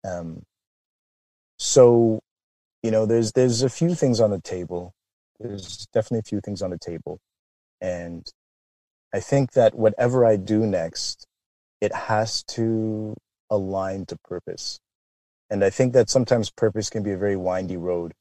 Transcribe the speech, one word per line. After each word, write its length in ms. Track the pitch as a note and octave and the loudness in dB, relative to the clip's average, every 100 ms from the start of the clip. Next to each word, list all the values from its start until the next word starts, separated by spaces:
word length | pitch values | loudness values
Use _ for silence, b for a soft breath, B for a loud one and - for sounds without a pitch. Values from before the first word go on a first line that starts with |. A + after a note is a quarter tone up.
Um, 380 | G2 F2 E2+ E2 _ _ _ _ _ _ _ _ _ _ _ _ | -8 -8 -10 -14 _ _ _ _ _ _ _ _ _ _ _ _
so, 640 | - C#3 B2 A#2 A2+ A2 _ _ _ _ _ _ | 2 8 8 8 4 0 _ _ _ _ _ _
you 80 | A2+ | -2
know, 160 | A2 A2 | 0 2
there's, 240 | A#2 A2+ | 2 2
there's 320 | - B2+ A2+ | 2 2 2
a 60 | C3 | -2
few 260 | - E3 | 0 0
things 240 | F3 C#3 A2+ | 2 0 2
on 120 | G#2+ | 2
the 80 | G2 | 0
table. 520 | - F#2 E2+ F2 F2+ _ _ _ _ _ | -6 -10 -8 -10 -10 _ _ _ _ _
There's 480 | A2+ G2+ F#2+ - - | -12 -12 -12 -16 -4
definitely 280 | A#2 G#2+ A2+ | -2 -2 -6
a 20 | |
few 180 | - G#2 | -4 -8
things 220 | G#2 F#2+ | -6 -8
on 80 | F#2+ | -8
the 80 | F2 | -8
table. 420 | - E2 - D#2+ _ _ _ _ _ _ | -10 -12 -12 -14 _ _ _ _ _ _
And 460 | F#2 F2 F2 E2+ - _ _ _ _ _ _ _ _ | -8 -8 -10 -14 -16 _ _ _ _ _ _ _ _
I 60 | G2+ | -10
think 320 | - C#3 C3 | -2 0 2
that 220 | - A2+ | 4 4
whatever 520 | - A2 G#2 B2 B2+ A#2 | 4 0 2 0 4 4
I 80 | |
do 320 | G#2 F#2+ A2 A2 | 4 2 0 2
next, 600 | F#2 E2 - - - _ _ _ _ _ _ | 0 -4 -6 -10 -12 _ _ _ _ _ _
it 140 | G#2 | -4
has 480 | - - G#2+ A2 - - | -4 -2 -2 0 -6 -8
to 600 | - A2+ A2+ A2 G#2+ A2 - _ _ _ | -4 -2 0 -2 -6 -8 -12 _ _ _
align 540 | G#2 F#2+ F#2+ F#2+ G2 F#2 | -2 -2 -4 -4 -8 -10
to 100 | - | -14
purpose. 560 | _ F2+ - F2+ - - _ _ _ _ _ _ _ | _ -12 -10 -12 -12 -14 _ _ _ _ _ _ _
And 140 | G2+ | 0
I 80 | G2 | 0
think 220 | - B2+ | 2 4
that 180 | B2+ A2 | 4 4
sometimes 400 | C3 A#2+ A#2+ G#2 | 2 2 0 0
purpose 400 | - A2+ A2 G2+ | 0 0 0 -6
can 140 | A2 | -6
be 80 | G2+ | -4
a 40 | F#2+ | -2
very 200 | G2+ G2 | -2 0
windy 400 | F#2 F#2 F#2 F2+ | -2 -2 -4 -6
road. 380 | F2+ F2 E2+ - | -4 -4 -6 -12